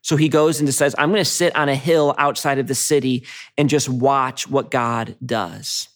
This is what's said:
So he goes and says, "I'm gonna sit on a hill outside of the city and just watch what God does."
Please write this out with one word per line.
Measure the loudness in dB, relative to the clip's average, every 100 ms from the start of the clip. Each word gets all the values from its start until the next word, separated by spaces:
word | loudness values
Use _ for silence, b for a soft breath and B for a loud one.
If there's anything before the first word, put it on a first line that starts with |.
So | 0 2
he | 4
goes | 4 4 2
and | 0
says, | 2 0 2
"I'm | 0
gonna | 2 0
sit | 0 0 2
on | 0
a | 0
hill | 2 2 2 2
outside | 0 0 -2 -2
of | -2
the | -4
city | 0 0 0 -4 B B B 0
and | 2
just | 2 0
watch | 0 2 2 0 -4 -4
what | -4 -2
God | -2 -2 -2 -6 -10 -6
does." | -4 -4 -8 -8 -8 -10